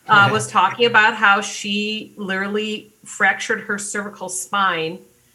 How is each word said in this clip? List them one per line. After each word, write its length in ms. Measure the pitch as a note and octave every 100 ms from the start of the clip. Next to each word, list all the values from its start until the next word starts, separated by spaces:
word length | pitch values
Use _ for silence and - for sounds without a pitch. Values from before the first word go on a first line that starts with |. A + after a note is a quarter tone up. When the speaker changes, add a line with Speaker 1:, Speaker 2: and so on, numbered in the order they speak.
| -
Speaker 1:
Right. 240 | G#3 G3+
Speaker 2:
was 160 | G#3+ G#3+
talking 380 | G3+ F#3+ G3 A#3+
about 300 | A3+ A3 A3
how 260 | G#3 G3+
she 720 | G#3 - G#3 G3+ G#3 G#3+ - -
literally 760 | G3 F#3+ G3+ G#3+ G#3+ G#3+ - _ -
fractured 560 | - G3 G3+ - G#3+
her 160 | - G#3
cervical 520 | - G#3 G3+ - F#3
spine 720 | - - G3+ F#3+ E3 D#3+ F#3 - _ _